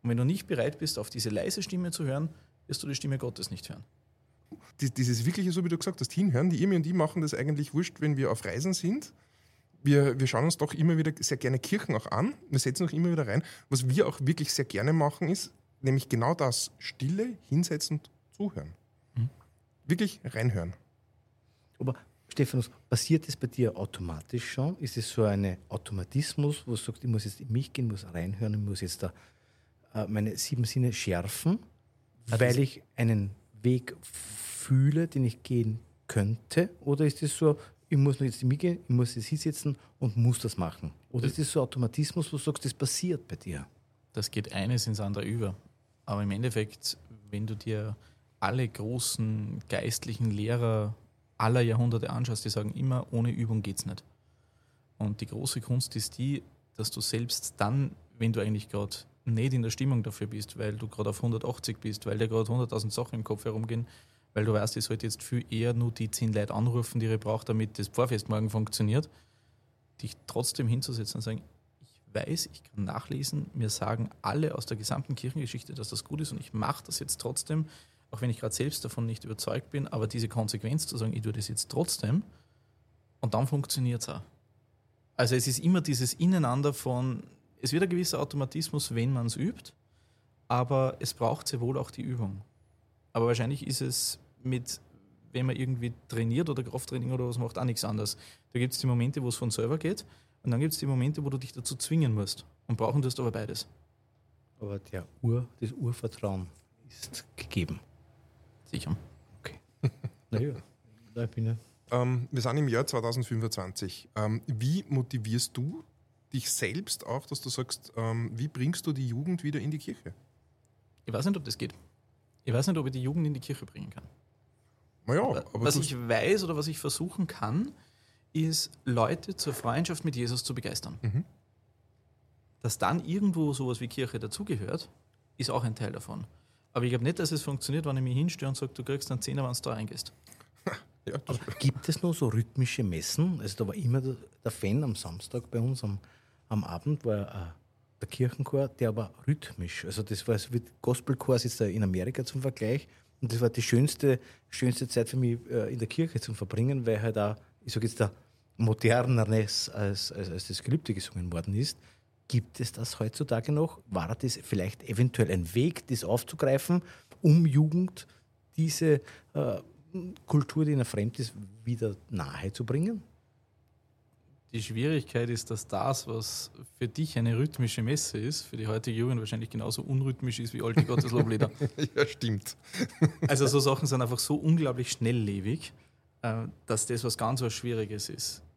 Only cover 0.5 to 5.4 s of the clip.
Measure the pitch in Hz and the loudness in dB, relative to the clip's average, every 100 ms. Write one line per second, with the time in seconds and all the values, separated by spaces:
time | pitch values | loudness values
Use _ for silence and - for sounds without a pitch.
0.5 | 151 123 147 - - 107 120 110 101 - | 0 0 0 -4 -4 -6 -4 -2 0 0
1.5 | - - 180 175 - 147 135 160 - - | -2 -2 -2 -2 -2 -2 0 -2 -6 -20
2.5 | _ - 135 147 135 143 135 123 - - | _ -8 -6 -4 -4 -2 -2 -4 -6 -8
3.5 | - - 117 - _ _ _ _ _ _ | -8 -10 -14 -14 _ _ _ _ _ _
4.5 | - - - 135 127 123 117 120 180 | -20 -20 -2 -2 2 2 4 2 2